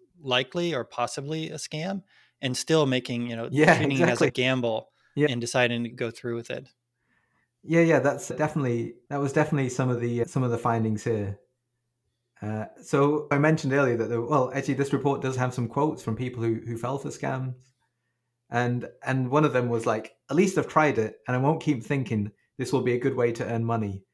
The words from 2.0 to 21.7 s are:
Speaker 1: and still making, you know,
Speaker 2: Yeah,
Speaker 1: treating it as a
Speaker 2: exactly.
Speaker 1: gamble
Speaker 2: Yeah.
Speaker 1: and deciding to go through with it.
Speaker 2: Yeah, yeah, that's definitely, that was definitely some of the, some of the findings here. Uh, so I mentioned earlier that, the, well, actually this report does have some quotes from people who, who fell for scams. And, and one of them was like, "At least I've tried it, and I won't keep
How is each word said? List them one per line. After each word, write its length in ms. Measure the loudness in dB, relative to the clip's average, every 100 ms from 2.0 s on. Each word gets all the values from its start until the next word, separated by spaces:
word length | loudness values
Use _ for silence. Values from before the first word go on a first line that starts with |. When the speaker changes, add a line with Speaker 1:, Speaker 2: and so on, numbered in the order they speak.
| -10 _ _ _
Speaker 1:
and 140 | -4 -4
still 300 | 2 4 4
making, 420 | 2 -2 -6 -6
you 80 | -6
know, 140 | -4
Speaker 2:
Yeah, 160 | 4 6
Speaker 1:
treating 280 | 6 4 2
it 80 | 2
as 120 | 4
a 40 | 0
Speaker 2:
exactly. 60 |
Speaker 1:
gamble 600 | 2 2 2 0 -2 -6 _ _ 0
Speaker 2:
Yeah. 120 | 0
Speaker 1:
and 120 | 0
deciding 420 | 0 2 2 2
to 60 | -4
go 220 | -4 -6
through 240 | -6 -6 -6
with 140 | -6
it. 160 | -10 -12 _ _ _ _ _ _ _ _ _
Speaker 2:
Yeah, 180 | 0 4
yeah, 180 | 6 6
that's 300 | 4 0 -6
definitely, 640 | -2 -2 0 0 0 -4 -10 _
that 80 | -4
was 140 | 0
definitely 360 | 2 2 0 0
some 200 | 0 0
of 100 | 0
the, 220 | -2 -2 -2
some 160 | 0
of 60 | 0
the 60 | 0
findings 460 | 0 0 0 -2
here. 360 | -2 -2 -4 -8 _ _ _ _ _ _ _ _ _ _
Uh, 240 | -8 -6 -8 -12
so 460 | -2 2 2 0 0
I 60 | 2
mentioned 340 | 4 2 2
earlier 240 | 2 2 0
that, 100 | -2
the, 120 | -2
well, 300 | 0 2 2
actually 220 | -2 -4 -2
this 180 | 0
report 280 | 0 0 -2
does 140 | -2 -2
have 160 | -2
some 140 | -2 -4
quotes 360 | 0 -2 -2
from 120 | -6 -6
people 280 | -6 -4
who, 120 | -2 -2 -4
who 120 | -6
fell 200 | -6 -6
for 120 | -8
scams. 460 | -8 -6 -4 -6 -8 _ _ _ _ _ _ _ _ _
And, 400 | -2 0 -2 -6 -10
and 260 | -4 -2 2
one 140 | 4 4
of 80 |
them 160 | 2 0
was 160 | 0 0
like, 300 | -2 -4 -16 -2
"At 60 | 2
least 220 | 4 2
I've 100 | 0
tried 300 | 2 4 2
it, 200 | -2 -6 -4
and 80 | 0
I 20 |
won't 220 | 2 2
keep 200 | 0